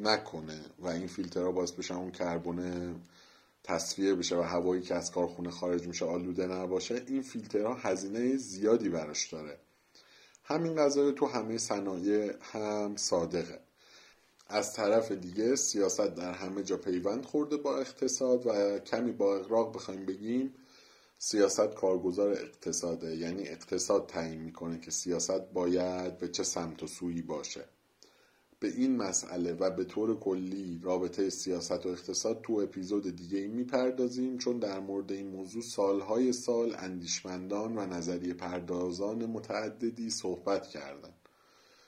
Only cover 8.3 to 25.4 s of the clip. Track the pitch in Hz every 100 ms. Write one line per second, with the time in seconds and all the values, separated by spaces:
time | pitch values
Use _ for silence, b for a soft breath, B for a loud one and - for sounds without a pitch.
8.3 | 135 113 95 107 117 101 82 76 76 -
9.3 | 80 76 71 _ b b b b b b
10.3 | b - 151 165 156 143 139 143 139 143
11.3 | 123 110 113 - 101 98 92 98 104 104
12.3 | - - 110 107 107 104 101 - 92 82
13.3 | 87 85 - - _ B B B B B
14.3 | B - 107 104 - 101 113 107 95 90
15.3 | 92 113 135 - 104 92 - - 85 90
16.3 | 90 92 98 95 90 101 90 92 117 131
17.3 | 151 147 147 143 135 131 - 131 - 127
18.3 | 123 120 101 101 101 - 113 120 107 98
19.3 | 98 95 113 110 98 - 95 95 95 107
20.3 | 123 131 - B B B B B B -
21.3 | 107 95 104 107 - 95 92 92 87 101
22.3 | 60 60 - 87 82 87 82 82 80 82
23.3 | 92 80 76 - 92 - 98 - 90 82
24.3 | 80 82 82 85 82 - - 90 82 -
25.3 | 95